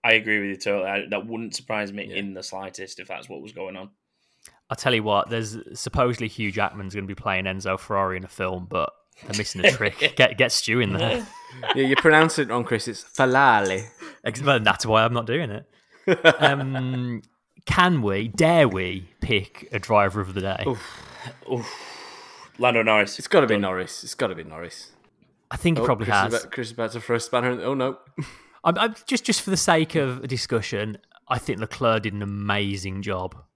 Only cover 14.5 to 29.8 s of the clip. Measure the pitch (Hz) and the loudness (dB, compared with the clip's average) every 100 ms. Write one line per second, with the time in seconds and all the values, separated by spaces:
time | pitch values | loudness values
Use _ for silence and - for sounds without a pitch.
14.5 | 131 107 95 110 110 113 120 117 120 120 | 4 4 0 2 4 4 0 -2 -4 -4
15.5 | 107 - _ _ _ - 180 170 - 151 | -8 -14 _ _ _ 0 6 6 8 4
16.5 | 139 135 131 127 127 123 117 - _ _ | 2 -2 -4 -4 -4 -6 -8 -12 _ _
17.5 | _ - - 180 165 104 98 113 - 160 | _ -4 4 4 4 2 0 -2 2 4
18.5 | 170 139 95 90 95 90 _ - 107 98 | 6 6 4 -4 -6 -10 _ 0 0 -2
19.5 | - - 107 - 107 98 101 92 95 95 | -14 -8 -8 2 4 4 2 -4 -4 -2
20.5 | 95 120 113 - - - - 131 - - | -2 -2 -4 -8 -16 -18 -16 -16 -16 -6
21.5 | 123 117 - - - - - - - - | -6 -6 -14 -16 -18 -18 -18 -20 -20 -20
22.5 | - 123 117 110 107 101 - - 190 131 | 0 2 4 4 4 4 -2 2 4 6
23.5 | 104 98 92 92 - - - 113 85 78 | 2 2 -2 -6 -10 -12 -4 -4 -4 -12
24.5 | 80 85 - - _ _ _ _ _ _ | -12 -14 -14 -20 _ _ _ _ _ _
25.5 | - 175 151 117 113 107 104 98 113 - | -2 2 2 2 2 2 2 2 0 -4
26.5 | - 113 117 113 117 - 117 - 123 123 | -10 -8 -6 -6 -6 -4 -4 0 0 0
27.5 | 123 95 135 131 131 _ - 151 - _ | -2 -2 -2 -2 -4 _ -12 -12 -12 _
28.5 | _ 170 175 226 220 - 247 - 214 - | _ 0 2 0 -2 -4 -4 0 -2 0
29.5 | 185 - 165 | 0 2 2